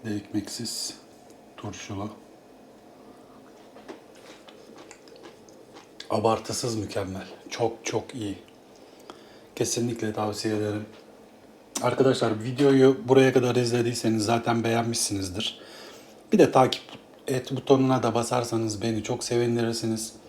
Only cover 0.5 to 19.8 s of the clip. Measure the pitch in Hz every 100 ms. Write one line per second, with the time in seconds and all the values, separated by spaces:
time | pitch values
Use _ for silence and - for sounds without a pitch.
0.5 | - 113 - - - - - - - -
1.5 | - 104 98 - 101 107 - - - -
2.5 | - - - - - - - - - -
3.5 | - - - - - - - - - -
4.5 | - - - - - - - - - -
5.5 | - - - - - - 107 110 110 -
6.5 | 110 127 113 98 - 95 92 - - -
7.5 | - 117 - - 113 - 131 104 95 -
8.5 | - - - - - - - - - -
9.5 | - 117 - 120 117 107 107 107 104 110
10.5 | 107 104 104 110 - - - - - -
11.5 | - - - 123 120 135 123 117 107 113
12.5 | 127 143 135 131 131 117 131 131 127 123
13.5 | 120 120 120 117 117 113 110 104 117 117
14.5 | 117 113 113 117 117 - 101 95 92 107
15.5 | - - - - - - - - 208 135
16.5 | 139 127 - - - - - - 131 -
17.5 | 131 - 135 131 131 117 117 117 123 117
18.5 | 113 113 104 113 110 107 120 - 120 120
19.5 | 117 117 113